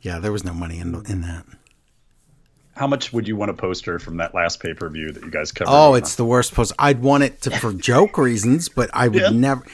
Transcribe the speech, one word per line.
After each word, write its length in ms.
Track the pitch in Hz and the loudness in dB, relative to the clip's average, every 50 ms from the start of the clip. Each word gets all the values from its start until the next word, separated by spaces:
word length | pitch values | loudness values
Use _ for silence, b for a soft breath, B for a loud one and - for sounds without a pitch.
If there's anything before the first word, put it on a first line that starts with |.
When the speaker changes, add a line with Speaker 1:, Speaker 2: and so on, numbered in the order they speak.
Speaker 1:
Yeah, 180 | - 92 87 82 | -10 -10 -8 -6
there 120 | 92 107 104 | -4 -4 -4
was 100 | 104 87 | -4 -6
no 120 | 90 85 | -6 -6
money 240 | 85 85 82 82 85 | -6 -8 -8 -8 -8
in, 160 | 87 87 85 - - | -8 -8 -8 -8 -8
in 140 | - 101 90 | -6 -6 -6
that. 240 | 85 85 82 80 - - - - _ _ _ _ _ _ _ _ _ _ _ _ _ _ _ _ _ _ _ _ _ _ _ | -6 -8 -10 -12 -14 -18 -20 -20 _ _ _ _ _ _ _ _ _ _ _ _ _ _ _ _ _ _ _ _ _ _ _
Speaker 2:
How 120 | - 135 | -4 -2
much 260 | 139 139 135 - - 117 | -2 -2 -2 -4 -4 -4
would 160 | 117 107 101 | -4 -4 -4
you 80 | 110 | -4
want 140 | 101 104 101 | -4 -4 -4
a 40 | 90 | -4
poster 440 | - - 92 92 - - - 85 82 | -4 -4 -4 -4 -6 -6 -6 -8 -6
from 180 | - 82 82 | -8 -8 -6
that 180 | 85 85 82 - | -6 -6 -4 -2
last 260 | 90 85 85 - - | -2 -2 -2 -2 -6
pay-per-view 520 | - 85 80 - 90 82 76 80 78 78 71 | -8 -10 -8 -8 -10 -10 -10 -10 -10 -10 -10
that 100 | - - | -12 -12
you 80 | 82 | -10
guys 220 | 80 76 76 - - | -8 -8 -6 -8 -6
covered? 180 | - 90 - | -4 0 4
Speaker 1:
Oh, 220 | 135 147 156 147 131 | 6 8 8 8 8
it's 220 | 123 107 - - | 6 2 0 -2
the 100 | - 120 | -2 0
worst 300 | 117 123 123 120 - - | 2 2 2 2 2 0
poster. 200 | - 117 101 - - | 0 0 0 0 0
I'd 240 | 143 143 139 120 123 | 2 2 2 2 2
want 220 | 139 139 143 143 | 2 4 4 2
it 180 | 131 - - - | 0 -2 -4 -6
to, 80 | 127 | -6
for 240 | - - - 113 98 | -4 -4 -4 -4 -4
joke 420 | 90 - - 120 135 196 202 - | -4 -2 2 4 4 4 4 4
reasons, 540 | - 139 123 117 107 101 120 131 165 170 - | 2 2 2 2 0 2 2 2 2 0 -2
but 180 | - 135 117 - - | -2 -4 -4 -2 0
I 140 | 113 123 120 | 0 2 2
would 120 | 107 - | 4 4
Speaker 2:
Yeah. 80 | 185 107 | 4 4
Speaker 1:
never. 340 | 113 117 127 139 135 131 - B | 4 4 2 2 0 -2 -6 B